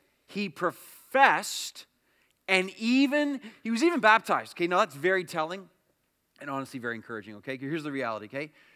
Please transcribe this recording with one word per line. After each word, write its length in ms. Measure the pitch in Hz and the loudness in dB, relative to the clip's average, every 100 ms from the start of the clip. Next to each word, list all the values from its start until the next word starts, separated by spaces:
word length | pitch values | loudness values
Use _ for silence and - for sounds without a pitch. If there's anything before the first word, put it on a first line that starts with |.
| _ _ _ | _ _ _
he 200 | 196 202 | -6 -6
professed 1400 | - 175 - - - - 262 262 165 208 - - - - _ _ _ _ _ - | -4 -4 -4 -18 -20 -2 6 6 6 -2 -8 -10 -14 -20 _ _ _ _ _ 0
and 240 | 190 190 - | 0 0 -4
even, 640 | 226 262 277 294 294 269 214 - | 2 2 4 2 0 -4 -10 -12
he 80 | 220 | -4
was 120 | 226 | 0
even 160 | 330 330 | 2 4
baptized. 540 | 214 220 - 147 110 | 6 4 4 -2 -2
Okay, 140 | - 175 | -4 0
now 120 | 180 | 2
that's 160 | 208 139 | 0 0
very 280 | 170 190 | 0 0
telling 460 | 175 170 156 190 180 _ _ _ _ _ _ _ | -2 -6 -6 -8 -16 _ _ _ _ _ _ _
and 80 | 143 | -8
honestly 300 | 135 131 135 | -8 -8 -8
very 160 | 117 113 | -8 -8
encouraging, 400 | 110 113 101 104 | -10 -12 -12 -14
okay? 220 | 139 131 | -12 -10
Here's 260 | 135 165 | -6 -6
the 80 | 151 | -6
reality, 340 | 139 120 110 104 | -6 -4 -6 -8
okay? 260 | 135 151 _ _ | -10 -10 _ _